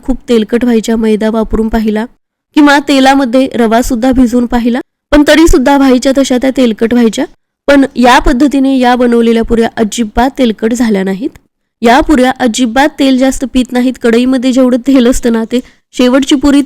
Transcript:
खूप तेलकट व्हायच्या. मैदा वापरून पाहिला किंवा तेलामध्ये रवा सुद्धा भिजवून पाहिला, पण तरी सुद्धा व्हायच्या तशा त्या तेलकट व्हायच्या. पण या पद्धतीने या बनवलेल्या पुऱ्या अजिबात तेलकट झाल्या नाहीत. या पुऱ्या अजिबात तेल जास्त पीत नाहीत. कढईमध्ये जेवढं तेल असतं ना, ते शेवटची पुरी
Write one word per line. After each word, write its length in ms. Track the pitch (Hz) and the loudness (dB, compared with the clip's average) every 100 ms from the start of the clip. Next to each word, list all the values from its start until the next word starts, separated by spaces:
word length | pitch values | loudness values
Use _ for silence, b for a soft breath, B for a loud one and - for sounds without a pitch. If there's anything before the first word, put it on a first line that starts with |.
खूप 140 | - 247 - | -4 -6 -2
तेलकट 340 | 233 208 240 | -2 0 -2
व्हायच्या. 320 | 247 226 220 226 | 0 -2 -2 -2
मैदा 340 | 220 208 220 | 0 0 -2
वापरून 380 | 226 214 208 220 | -2 -4 -4 -2
पाहिला 380 | - 214 214 233 _ _ _ _ 302 | -2 -2 -4 -8 _ _ _ _ 0
किंवा 240 | 294 285 294 | 2 2 0
तेलामध्ये 640 | 277 269 277 262 262 262 226 | 2 2 2 0 0 -2 0
रवा 260 | 226 226 | 0 0
सुद्धा 300 | 254 233 254 | -2 -2 0
भिजवून 340 | 254 240 247 240 | 2 0 0 -2
पाहिला, 340 | 240 233 247 - _ - | -2 -2 -4 -8 _ -2
पण 120 | 294 285 | 0 2
तरी 200 | 311 330 | 4 4
सुद्धा 300 | 302 262 285 | 4 2 2
व्हायच्या 340 | 269 254 269 269 | 2 2 0 0
तशा 200 | 262 247 | 0 0
त्या 120 | 262 254 | -2 0
तेलकट 360 | 247 208 226 | -2 0 -2
व्हायच्या. 320 | 240 226 254 311 _ _ _ - | 0 0 -2 -8 _ _ _ 0
पण 180 | 285 269 - | 2 2 0
या 240 | 240 277 | 2 2
पद्धतीने 580 | 311 247 285 277 269 262 | 2 0 0 0 -2 0
या 180 | 247 247 | 0 2
बनवलेल्या 480 | 247 233 233 226 | 2 2 2 0
पुऱ्या 260 | 220 226 226 - | 0 -2 -2 -2
अजिबात 520 | 214 - 214 - 262 269 | -6 -4 -6 -2 -2 0
तेलकट 360 | 240 202 220 | -2 -2 -4
झाल्या 300 | 240 233 196 | -2 -2 -2
नाहीत. 260 | 190 190 269 - _ _ _ - | -2 -6 -8 -12 _ _ _ -4
या 180 | 226 262 | 0 2
पुऱ्या 320 | 330 269 254 - | 2 2 0 0
अजिबात 500 | 254 214 247 254 302 - | -4 -2 -2 0 -2 0
तेल 180 | 277 254 | 0 0
जास्त 280 | 262 - 247 | 0 -2 -4
पीत 180 | - - | -4 -2
नाहीत. 220 | 247 254 247 | -2 -4 -2
कढईमध्ये 500 | 233 226 254 262 262 | 0 0 0 -2 0
जेवढं 260 | 254 254 247 | 0 2 0
तेल 300 | 277 262 240 | 0 2 2
असतं 260 | 262 247 | 0 -2
ना, 100 | 226 | -2
ते 160 | 226 247 - b b | -2 -6 -6 b b
शेवटची 440 | - 247 269 269 277 | -2 0 0 0 0
पुरी 260 | 285 285 | 2 0